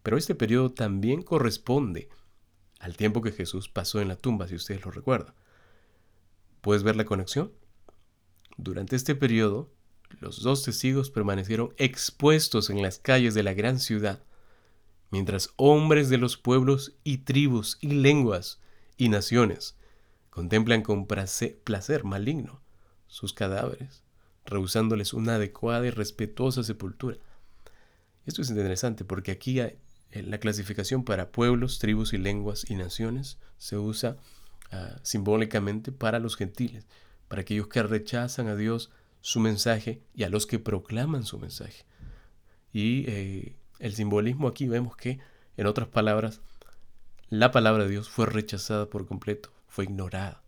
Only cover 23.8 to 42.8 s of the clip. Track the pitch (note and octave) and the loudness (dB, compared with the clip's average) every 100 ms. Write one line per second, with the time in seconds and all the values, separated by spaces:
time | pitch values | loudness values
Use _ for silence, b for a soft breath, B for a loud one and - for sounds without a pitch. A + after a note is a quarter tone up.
23.8 | C3+ - _ _ _ _ - G2+ F#2+ A2+ | -12 -16 _ _ _ _ -6 -4 0 2
24.8 | A2 A2 G2+ A#2 A2+ A2+ G2+ - A2+ A#2 | 2 0 -2 -2 0 0 -2 -2 -2 0
25.8 | B2 A2+ G#2 - G#2 - C3 B2+ A2 G#2+ | 0 -2 -6 -4 -6 -2 -2 0 -4 -6
26.8 | F#2+ - B2+ A2 b b b b b b | -8 -6 -8 -8 b b b b b b
27.8 | b b b b - D#3 C3 G#2+ G2 F#2 | b b b b -10 -6 -2 0 0 0
28.8 | B2 G#2+ F#2 F#2+ G2 F#2+ C3 B2+ A#2 - | -2 -4 -6 -6 -6 -6 -2 -2 -2 -8
29.8 | - - _ G#2 F2+ G#2+ A2 G#2 F#2+ G#2 | -20 -20 _ -10 -8 -2 -2 -2 -4 -6
30.8 | F#2+ C3 B2 F#2+ F2+ - A#2+ B2 B2+ - | -2 -2 0 -2 -2 2 4 4 2 0
31.8 | G#2+ G#2+ A2 G2+ F#2+ G2+ G#2 G2+ - G2 | 0 2 0 0 0 -2 -4 -6 -6 -6
32.8 | F#2 - A2+ B2+ C3+ - b b - G#2 | -6 -4 -4 -4 -8 -14 b b -8 -4
33.8 | G#2 G#2+ A#2+ B2+ b b b b - F#2+ | -4 -2 -4 -6 b b b b -12 -10
34.8 | F#2 - - G#2+ G2+ G#2+ A2 A2 G2+ G#2+ | -10 -10 -6 -2 2 2 2 0 0 -4
35.8 | A2 C3 A2+ A2+ A2+ - F#2+ - A#2+ G#2+ | -6 -4 0 0 -2 -4 -6 -4 -6 -6
36.8 | - b b b - G2 F#2 G#2 G#2 B2 | -18 b b b -10 -8 -2 -2 0 0
37.8 | G#2+ A2 G#2+ A#2+ B2 - A2+ G#2 A2 A2+ | 0 -2 -2 -4 -4 -4 -4 -2 -2 -2
38.8 | A2+ b b b - A#2+ A2 G#2 A#2+ A2 | -6 b b b -4 2 2 2 2 0
39.8 | A2 A2 - - G2 G#2 - A2+ A2 G2 | -2 -10 -14 -4 -2 0 -2 -4 -2 -4
40.8 | - A2 C#3+ D3 G#2+ G#2 F2 - - - | -4 -4 -2 -2 -6 -10 -12 -12 -14 -18
41.8 | _ b b b b b - - _ G#2+ | _ b b b b b -20 -20 _ -2